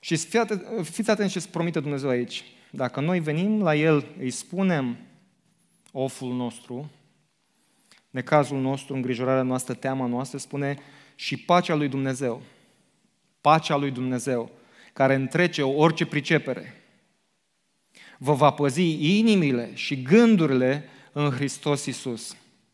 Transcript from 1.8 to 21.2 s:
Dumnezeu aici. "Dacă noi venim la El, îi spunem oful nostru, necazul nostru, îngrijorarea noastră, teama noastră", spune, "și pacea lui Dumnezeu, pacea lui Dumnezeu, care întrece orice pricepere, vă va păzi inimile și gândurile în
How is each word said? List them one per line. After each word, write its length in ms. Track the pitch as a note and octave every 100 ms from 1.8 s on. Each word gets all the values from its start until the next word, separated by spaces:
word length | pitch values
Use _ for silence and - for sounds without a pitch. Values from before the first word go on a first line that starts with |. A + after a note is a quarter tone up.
Dumnezeu 280 | C#3+ C#3 C#3
aici. 360 | B2 B2 - - - _
"Dacă 300 | - B2+ -
noi 200 | D3+ F3+
venim 420 | D#3 D3+ G3 G#3+
la 120 | F3+
El, 320 | D3+ D#3+ D3+ - -
îi 120 | C3
spunem 680 | A#2+ - F3 F#3+ D#3+ B2+ A#2+ - _ _ _ _ _ _ _ _
oful 420 | C#3 C3+ - B2+
nostru, 560 | B2 A#2+ A2+ - B2 D3 _ _ _ _ _ _ _ _ _ _ _ _
necazul 500 | C3 B2 D3+ C3+ C#3
nostru, 340 | C3 C3+ -
îngrijorarea 480 | C3+ B2 A#2+ B2+ C3
noastră, 320 | B2+ B2+ -
teama 320 | B2 C3+ C3 B2
noastră", 320 | A#2+ C#3 C#3
spune, 400 | - C#3+ C#3 C#3+ - - -
"și 220 | _ - -
pacea 380 | - F3 F3
lui 140 | D#3 C#3+
Dumnezeu, 540 | C3+ C3+ B2+ C3 A#2+ C#3+ _ _ _ _ _ _ _ _ _
pacea 360 | D3 D#3 D#3 C#3+
lui 140 | C#3+
Dumnezeu, 600 | B2+ B2+ B2+ B2+ B2 A2+ - _ _ -
care 220 | - C3+
întrece 480 | C3+ C3 E3 F3 D#3
orice 440 | C3+ C#3 D#3+ D#3+ E3+
pricepere, 760 | D3 C#3 D#3+ C3+ A2+ - - _ _ _ _ _ _ _ _ _ _ _ - - -
vă 140 | C3
va 180 | C#3+ C#3+
păzi 680 | - C#3+ C3 F3 D#3 D3+ G3+
inimile 520 | A3+ G3+ D3+ B2 A#2
și 280 | - - C#3
gândurile 880 | B2+ G3+ A#3 G#3 D#3 C3 B2+ C#3+ D3+ - -
în 180 | D3